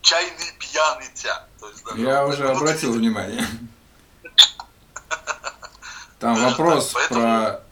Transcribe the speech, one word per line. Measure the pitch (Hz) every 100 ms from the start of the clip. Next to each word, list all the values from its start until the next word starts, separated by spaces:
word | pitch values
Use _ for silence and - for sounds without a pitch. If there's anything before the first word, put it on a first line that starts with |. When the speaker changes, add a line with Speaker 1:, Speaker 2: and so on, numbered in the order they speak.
Speaker 1:
«Чайный | - 165 180 - - -
пьяный | - 151 156 - -
тя». | - 117 87 - -
То | 104
есть, | -
да, | 117
Speaker 2:
Я | 110 123 139
Speaker 1:
вот | 139
Speaker 2:
уже | 139
Speaker 1:
это | 135
вот | 131
Speaker 2:
обратил | 151 156 143
Speaker 1:
видно. | 113
Speaker 2:
внимание. | 113 107 95 117 113 113 - - _ _ _ _
Speaker 1:
<laughs> | - - - - - _ _ - - 160 - - 139 - - - - - - _
Speaker 2:
Там | 110 113
Speaker 1:
Да, | 123
Speaker 2:
вопрос | - 165 147 123
Speaker 1:
да, | -
поэтому | - 117
Speaker 2:
про | 117 113 110 101 -